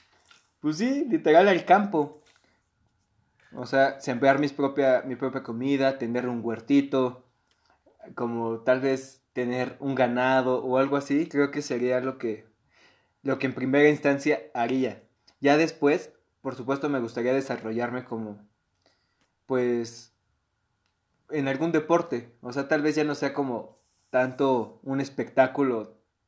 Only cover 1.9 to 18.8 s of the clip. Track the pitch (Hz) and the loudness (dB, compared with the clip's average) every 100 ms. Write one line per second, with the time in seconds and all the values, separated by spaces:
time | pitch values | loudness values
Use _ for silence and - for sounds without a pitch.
1.9 | 160 143 - _ _ _ _ _ _ _ | 0 -2 -6 _ _ _ _ _ _ _
2.9 | _ _ _ _ _ _ - 123 135 135 | _ _ _ _ _ _ -14 -2 2 2
3.9 | - - 120 135 139 147 143 139 139 135 | 0 -6 2 4 4 0 -2 -2 2 2
4.9 | 127 135 120 135 135 131 117 135 139 135 | 2 0 -6 -6 -6 -8 -6 -2 0 0
5.9 | 135 117 120 123 120 113 110 - 139 139 | 0 -4 -4 -4 -4 -6 -6 2 2 4
6.9 | 135 127 127 _ _ _ _ _ _ _ | 0 -2 -4 _ _ _ _ _ _ _
7.9 | _ - - 117 117 113 113 127 127 135 | _ -18 -8 -6 -4 -4 -2 0 2 2
8.9 | 135 - - _ 123 123 127 123 - 139 | -2 -6 -18 _ -6 -4 -2 -4 -4 -4
9.9 | 131 120 123 127 131 127 127 131 131 139 | 2 2 2 2 2 2 0 0 2 2
10.9 | 139 139 143 170 143 139 147 - 120 123 | 0 0 -2 0 0 0 -2 -6 -2 0
11.9 | 127 131 131 117 107 - _ _ _ _ | 0 -2 -6 -8 -8 -12 _ _ _ _
12.9 | _ _ _ 139 131 131 120 127 143 151 | _ _ _ -4 -2 -2 -2 0 6 6
13.9 | 147 143 139 151 143 - 120 120 131 123 | 4 2 0 0 -2 -4 -4 -2 0 -2
14.9 | 101 _ _ _ _ 139 151 160 - 143 | -6 _ _ _ _ 2 2 2 0 2
15.9 | 175 - _ _ _ 135 123 120 139 151 | 2 -2 _ _ _ -12 -8 -6 -4 -2
16.9 | 139 113 123 123 135 135 120 110 113 120 | -4 -4 -4 -2 -2 -2 -6 -6 -4 -4
17.9 | 123 123 113 107 104 _ _ _ _ | -6 -8 -10 -10 -14 _ _ _ _